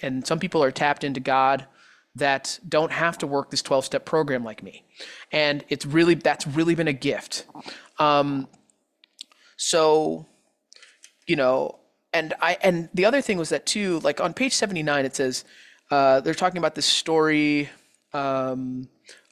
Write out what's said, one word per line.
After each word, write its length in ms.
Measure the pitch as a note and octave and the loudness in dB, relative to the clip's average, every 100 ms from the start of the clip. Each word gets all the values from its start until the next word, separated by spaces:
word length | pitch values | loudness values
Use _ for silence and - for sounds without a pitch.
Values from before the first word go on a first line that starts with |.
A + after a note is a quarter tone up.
and 260 | C#3 C3 B2 | -6 -6 -2
some 120 | E3 | -4
people 220 | F#3 D#3+ | -2 2
are 100 | C#3 | 2
tapped 340 | - D3 C#3+ C#3+ | 2 0 0 -4
into 160 | C3+ | -4
God 460 | C3 C3 C3 C3+ C3 _ _ _ _ | 0 2 2 2 -4 _ _ _ _
that 460 | B2+ C#3+ C3+ - - E3+ | -4 0 0 -4 -12 -2
don't 240 | D#3 D#3+ | 0 0
have 260 | - E3+ E3 | 0 -2 -2
to 80 | D3+ | -2
work 260 | C#3 C3+ | -2 -2
this 100 | C3+ | -6
twelve-step 420 | - C3+ C3+ C#3 | 0 0 0 -6
program 400 | - D#3 D3 B2+ | -2 -2 0 -2
like 180 | A2+ G#2 | -6 -12
me. 200 | G2 - _ - - - - | -18 -20 _ -20 -20 -18 -4
And 320 | D3+ D3 C#3+ - | 0 0 0 -4
it's 160 | C#3+ D3 | -6 0
really, 300 | D#3+ E3+ D#3 | 4 4 4
that's 300 | D#3 C#3+ D3+ | 2 0 -2
really 300 | C#3+ E3 E3 | 0 0 2
been 140 | D#3+ | 0
a 40 | |
gift. 520 | C3 C#3 G#2 - - - - - - - - | -2 -2 -4 -6 -12 -12 -18 -18 -18 -18 0
Um, 500 | D3+ C#3+ C#3+ C#3 C3+ _ _ _ _ _ _ _ - _ _ - | 2 4 2 -2 -6 _ _ _ _ _ _ _ -20 _ _ -8
so, 720 | - E3 D#3 D#3 D#3 E3 D#3 _ _ _ _ - - _ - _ - | 0 2 4 4 2 -4 -10 _ _ _ _ -20 -20 _ -20 _ -2
you 120 | D#3 | 2
know, 420 | B2+ C3 - - _ _ - | 2 2 -2 -8 _ _ -4
and 220 | E3 D#3 - | -2 -2 -2
I, 160 | E3 F3 | -2 2
and 280 | G3 E3+ E3 | 2 2 -2
the 120 | F3 G3+ | 2 2
other 160 | C#4 | 2
thing 160 | A#3+ F#3 | 0 -2
was 100 | D#3 | -2
that 160 | D3+ - | -4 -4
too, 340 | G#3+ G3 D#3+ | -4 -2 0
like, 200 | D3 D3 | -2 -2
on 140 | E3+ | -4
page 200 | - - | -2 -2
seventy-nine, 520 | - G#3+ F3 D3+ C#3+ C3+ | 0 -2 -2 -2 0 -2
it 100 | - | -2
says, 300 | C3 B2+ - - - _ - | -2 -2 -10 -20 -20 _ -2
uh, 300 | C#3+ C3+ C3+ | 2 6 4
they're 140 | C#3+ | 2
talking 240 | D#3 F3+ F3 | 0 -2 0
about 180 | D#3 D#3 | -2 0
this 100 | - | 0
story, 840 | - - D#3+ D#3 D3+ D3 D3 C#3+ - _ _ _ | 0 2 2 4 4 2 0 -2 -10 _ _ _
um, 760 | D3 C#3 C3+ C3 C3 C3 B2+ C3 _ _ - _ | -6 -4 -2 -2 -4 -6 -8 -12 _ _ -20 _